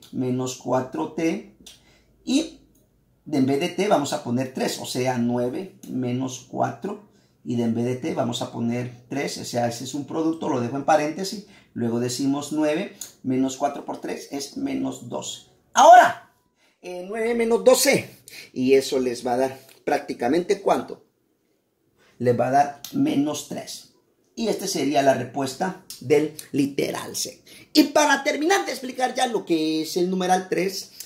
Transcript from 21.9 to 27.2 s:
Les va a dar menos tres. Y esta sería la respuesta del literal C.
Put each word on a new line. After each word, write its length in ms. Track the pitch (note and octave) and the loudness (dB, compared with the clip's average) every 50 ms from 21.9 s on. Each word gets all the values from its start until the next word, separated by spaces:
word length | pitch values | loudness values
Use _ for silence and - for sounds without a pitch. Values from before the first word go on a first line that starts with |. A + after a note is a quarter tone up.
| _ _ _ _ _ - | _ _ _ _ _ -2
Les 200 | A#2+ B2 A#2 A2+ | 0 2 2 2
va 100 | A#2+ B2+ | 2 2
a 40 | |
dar 300 | C3 C#3+ C#3+ - - - - - | 4 2 2 2 -2 -12 -14 -6
menos 540 | - C#3 C#3 - - C#3 C#3+ D3+ D3 - - - | -2 0 0 2 2 0 0 0 -2 -6 -8 -10
tres. 360 | - - - - - - - _ _ _ _ _ _ _ _ _ - | -10 -12 -10 -12 -14 -16 -16 _ _ _ _ _ _ _ _ _ -8
Y 140 | - A3+ G#3 | -4 -2 -2
esta 200 | - - G3+ E3+ | -2 -2 -2 -4
sería 340 | - D#3+ C3 C#3 D3+ C#3+ | -2 -2 0 2 2 4
la 120 | C3+ C3+ C3 | 4 4 4
respuesta 720 | A#2+ B2 A#2+ - C#3 C3+ C3 - - F#3+ F#3 F3+ - - - - - | 2 0 -6 -6 -6 -6 -6 -4 -4 -6 -6 -6 -8 -14 -18 -16 -6
del 340 | - B2+ D3+ D3 D#3 D#3 - - - - | 2 4 4 4 4 2 -4 -12 -12 -4
literal 640 | - C#3 C#3 - - - D3+ - - - - - - | 0 0 0 0 0 -4 -4 -4 -4 -8 -8 -8 -8
C. 260 | - | -8